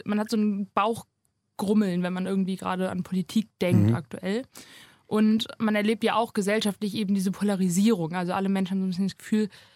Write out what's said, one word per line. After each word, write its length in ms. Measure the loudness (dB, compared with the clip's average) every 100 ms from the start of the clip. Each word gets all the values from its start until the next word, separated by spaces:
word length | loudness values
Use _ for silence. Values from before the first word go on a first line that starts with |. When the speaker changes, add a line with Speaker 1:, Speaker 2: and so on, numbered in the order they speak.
| -4
Speaker 1:
man 120 | -2
hat 120 | 0
so 80 | 0
ein 300 | 0 0 -2
Bauchgrummeln, 1300 | 0 0 -2 -8 _ _ _ _ -6 2 4 4 0
wenn 120 | -2
man 100 | -2
irgendwie 320 | -2 -2 -2 -2
gerade 320 | -4 -2 -2
an 140 | -4
Politik 460 | -4 -4 -2 -2 -2 -2
denkt 300 | 2 4 4
Speaker 2:
Mhm. 40 |
Speaker 1:
aktuell. 480 | 2 -4 -8 -6 -6 -6 -16 -20 -20 -20 _ _
Und 420 | 2 4 2 -2 -4
man 160 | -2
erlebt 280 | 0 0 0
ja 120 | 0
auch 180 | 0 -2
gesellschaftlich 640 | -2 0 0 0 -2 -4
eben 200 | -4 0
diese 160 | 0 0
Polarisierung. 840 | 0 0 2 2 2 2 2 -2
Also 180 | -4 -4
alle 160 | -2 0
Menschen 240 | 0 0
haben 80 | -2
so 60 | -2
ein 40 |
bisschen 180 | -2 -4
das 100 | -4
Gefühl, 300 | -2 0 0 -6 -20